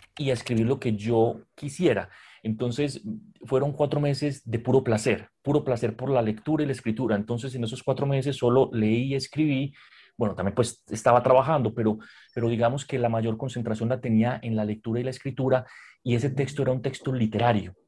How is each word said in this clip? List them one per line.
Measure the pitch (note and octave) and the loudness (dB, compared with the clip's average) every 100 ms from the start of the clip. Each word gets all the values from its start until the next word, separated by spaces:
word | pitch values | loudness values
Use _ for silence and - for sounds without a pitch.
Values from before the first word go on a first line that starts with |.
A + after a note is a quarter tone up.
| - - | -16 -6
y | C#3 | -2
a | |
escribir | B2 - A2+ A2+ | -2 0 0 0
lo | C3+ | 0
que | B2 G#2+ | -2 -2
yo | G#2+ A2+ A2+ - - | 0 2 2 0 -12
quisiera. | - C#3+ C#3+ F3 G2+ F#2 - - - | -12 -10 0 2 2 -2 -14 -20 -10
Entonces, | A2+ A2 B2 A#2+ C#3+ - - - - - - | -6 -2 -2 -2 -2 -4 -10 -12 -14 -16 -2
fueron | C3 C#3+ | 0 0
cuatro | C#3+ D3 D3 | 0 0 0
meses | C#3+ C#3 D3 C#3 | 0 0 -2 -4
de | A#2 A2+ | -6 -4
puro | B2 C3 | 2 4
placer, | - A2 B2+ G2+ - _ | 4 0 2 0 -4 _
puro | C#3 C#3+ | 0 0
placer | C#3 A#2 A#2 - | 0 -2 -2 -4
por | C3 | 0
la | C3 | 0
lectura | A2 A2 - D#3 | 0 -2 -2 0
y | C#3+ | 0
la | |
escritura. | G#2 A2+ A2 B2 G#2 | -2 -4 -2 0 0
Entonces, | G#2+ A#2 C3+ | -2 -4 -6
en | B2 | -6
esos | A2+ B2+ | -6 -4
cuatro | - C3 C#3 | -2 -2 0
meses | C#3 C3+ C3+ | 0 -2 0
solo | B2 B2+ C3 | 4 6 4
leí | A#2 G#2+ A2+ C3+ | 2 2 2 0
y | |
escribí. | C#3 - D3 D#3 C3+ C#3 - - - - - | -4 -4 0 0 0 -2 -8 -20 -20 -12 -4
Bueno, | A2 | -2
también, | F#2 F#2+ | 0 -2
pues, | G#2 A2+ - - | 0 0 -2 -10
estaba | - A#2+ A#2+ | 0 4 4
trabajando, | B2+ C3 C3+ D#3 A#2 | 6 4 4 0 0
pero, | A#2+ G#2+ G#2+ - - - | 0 -2 -2 -8 -20 -12
pero | - A#2 | -4 -2
digamos | A#2 A#2 C#3 | 0 0 -2
que | - C3 | -6 -2
la | A#2 | -2
mayor | A2+ A2+ A2 | 0 -2 -4
concentración | C3 B2 A2+ A2 A#2 | -6 -6 -4 -2 -2
la | B2+ | -2
tenía | B2 A2 A#2+ C3 | 0 2 2 0
en | A#2 A2 | -4 -2
la | |
lectura | G#2 G#2+ A#2+ A2+ | -2 -4 -4 -4
y | |
la | B2+ | -4
escritura, | B2+ C#3 A#2 C3 B2+ A#2+ - - _ | -6 -8 -2 2 0 0 -16 -20 _
y | B2 A#2+ | 0 0
ese | C#3 | 0
texto | C#3 C3+ - | -2 -2 -2
era | B2+ | 0
un | B2+ | 0
texto | C3 - - | -2 -6 -4
literario, | C3 A2 G#2+ A#2+ G#2+ F2+ - | 0 0 2 2 2 0 -12